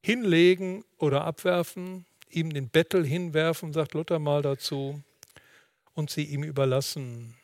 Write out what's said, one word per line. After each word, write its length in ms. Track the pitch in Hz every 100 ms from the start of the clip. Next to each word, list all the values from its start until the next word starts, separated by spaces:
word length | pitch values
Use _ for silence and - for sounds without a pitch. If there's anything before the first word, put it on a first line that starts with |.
hinlegen 800 | - 240 214 165 175 185 190 190 - _
oder 260 | 151 139
abwerfen, 800 | 156 156 185 180 165 - 180 185 175 _ -
ihm 240 | 170 160
den 160 | 147 127
Bettel 380 | 160 170 185 147
hinwerfen, 680 | 165 175 156 160 160 160
sagt 220 | 156 143
Luther 240 | 156 160 165
mal 240 | 147 147
dazu, 600 | 143 139 - 139 139 143 - _ - - _ - _ _ _
und 160 | - 151
sie 140 | -
ihm 180 | 151 143
überlassen. 920 | 151 143 135 131 139 151 127 117 117 113